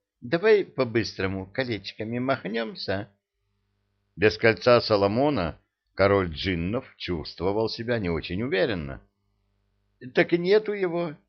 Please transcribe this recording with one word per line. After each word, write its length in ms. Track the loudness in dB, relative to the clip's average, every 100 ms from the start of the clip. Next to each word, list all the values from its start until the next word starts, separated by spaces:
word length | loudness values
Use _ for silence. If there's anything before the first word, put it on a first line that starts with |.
| _ _
давай 440 | -4 0 4 4 2
по-быстрому 800 | -2 0 0 -2 -2 -4 -4 -6
колечками 720 | -6 -4 -4 -8 -10 -6 -4
махнемся». 920 | -2 -2 -2 -6 -6 -8 -6 -4 -6 _ _ _ _ _ _ _ _ _ _ 2
Без 220 | 2 4
кольца 440 | 2 4 6 4
Соломона 760 | 6 2 2 2 0 0 -2 -6 _ _ _
король 400 | 0 4 4 2
джиннов 520 | -4 -4 -2 -2 -4 -8 -14
чувствовал 720 | -6 -6 -8 -6 -2 0 -2
себя 300 | -4 -4 -2
не 100 | 0
очень 320 | -2 -4 -6
уверенно. 600 | -4 0 0 -2 -6 -12 _ _ _ _ _ _ _ _ _ -20 -6 0
«Так 180 | 2
и 60 | 2
нету 340 | 4 2 2
его», 420 | -4 -2 -2 -6 -8